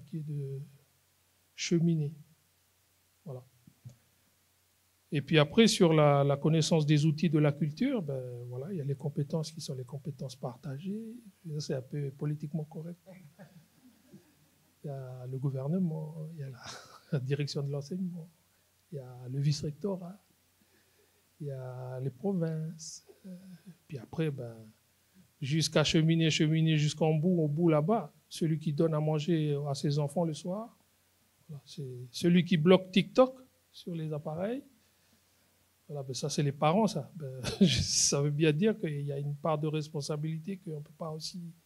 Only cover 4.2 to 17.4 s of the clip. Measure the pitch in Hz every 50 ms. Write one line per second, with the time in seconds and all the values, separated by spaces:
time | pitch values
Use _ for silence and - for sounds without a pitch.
4.2 | _ _ _ _ _ _ _ _ _ _ _ _ _ _ _ _ _ _ 170 143
5.2 | 127 - 160 151 147 151 - 226 226 214 220 - 190 160 165 156 147 147 143 143
6.2 | 139 139 139 139 - 156 160 160 156 - 175 160 151 143 156 147 147 160 147 -
7.2 | - 165 147 151 151 147 147 - 165 147 147 - 240 277 277 220 165 143 135 131
8.2 | 127 123 123 120 123 123 123 131 135 180 208 165 135 143 139 - - 156 - 160
9.2 | 143 - - 160 156 - - - - - 143 127 127 - - 139 - 156 139 -
10.2 | 143 131 - - - 127 117 120 - 147 135 139 180 190 202 220 226 220 233 247
11.2 | 233 202 - _ _ 165 147 151 147 - 151 131 123 - - 147 143 135 131 -
12.2 | 147 147 151 151 - 147 - 160 151 - - 165 156 170 175 - _ 190 180 185
13.2 | 180 143 - - 180 - - 165 - _ _ _ _ 247 _ _ _ _ - -
14.2 | - _ _ _ _ _ _ _ _ _ _ _ - 151 139 135 131 127 127 127
15.2 | 127 127 131 127 127 143 131 131 131 143 170 190 185 165 156 156 156 151 160 160
16.2 | 156 160 165 156 139 135 127 - - - - - - - - - _ _ 165 135
17.2 | 123 131 143 139